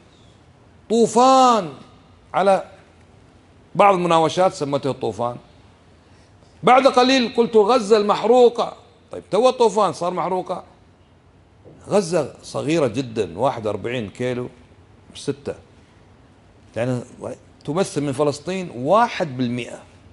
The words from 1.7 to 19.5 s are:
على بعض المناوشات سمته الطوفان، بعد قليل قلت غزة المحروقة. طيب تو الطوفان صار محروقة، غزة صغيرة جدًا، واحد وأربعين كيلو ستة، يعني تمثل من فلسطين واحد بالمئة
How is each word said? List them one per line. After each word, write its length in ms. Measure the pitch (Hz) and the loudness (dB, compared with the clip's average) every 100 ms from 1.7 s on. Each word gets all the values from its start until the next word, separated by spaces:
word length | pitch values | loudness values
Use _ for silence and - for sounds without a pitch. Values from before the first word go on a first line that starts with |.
| 131 - _ _ _ _ | -12 -20 _ _ _ _
على 300 | 151 196 185 - - _ _ _ _ _ _ _ _ _ | -2 2 0 -2 -20 _ _ _ _ _ _ _ _ _
بعض 200 | 160 202 | 2 4
المناوشات 600 | 190 175 165 156 170 185 | 4 2 2 2 2 0
سمته 360 | 185 139 143 139 | 0 -4 -4 -4
الطوفان، 460 | 123 120 104 120 123 - _ _ _ _ _ _ _ _ _ _ - | -6 -6 -4 -6 -8 -18 _ _ _ _ _ _ _ _ _ _ -2
بعد 240 | 170 254 269 | 4 6 6
قليل 480 | 247 254 269 233 - | 4 4 2 0 0
قلت 200 | 233 220 | 2 4
غزة 400 | 202 254 196 220 | 4 2 2 2
المحروقة. 800 | 208 170 190 247 240 233 190 - - _ - | 2 0 4 6 6 4 -8 -8 -20 _ -16
طيب 100 | 92 - | -16 -6
تو 180 | 190 254 | 0 0
الطوفان 440 | 247 226 196 190 | 2 0 2 -2
صار 220 | 143 175 | -2 -6
محروقة، 500 | 180 165 185 180 180 - _ _ _ _ _ _ _ _ _ - - - | -4 -4 -6 -6 -10 -12 _ _ _ _ _ _ _ _ _ -20 -18 -2
غزة 460 | 185 170 170 127 - | -2 0 -2 -4 -10
صغيرة 440 | - 127 120 165 131 | -12 -8 -2 0 0
جدًا، 520 | 107 127 110 90 85 | -2 -6 -4 -6 -2
واحد 280 | 135 123 104 | -4 -2 -6
وأربعين 440 | 101 104 127 101 | -6 -6 -8 -8
كيلو 380 | - 127 123 123 - - _ _ _ _ | -8 -6 -6 -8 -14 -20 _ _ _ _
ستة، 400 | - - 135 - - _ _ _ _ _ _ _ _ _ _ _ 110 | -14 -10 -8 -10 -14 _ _ _ _ _ _ _ _ _ _ _ -8
يعني 240 | 123 123 - - 104 131 _ _ | -4 -6 -8 -16 -16 -16 _ _
تمثل 360 | - 160 190 151 | -8 -4 -4 -4
من 120 | 143 | -6
فلسطين 580 | 127 147 139 - 185 175 117 | -2 -2 -2 -8 -8 -8 -8
واحد 600 | 135 202 240 - 175 127 | 0 2 2 -2 -8 -4
بالمئة 420 | 123 | -4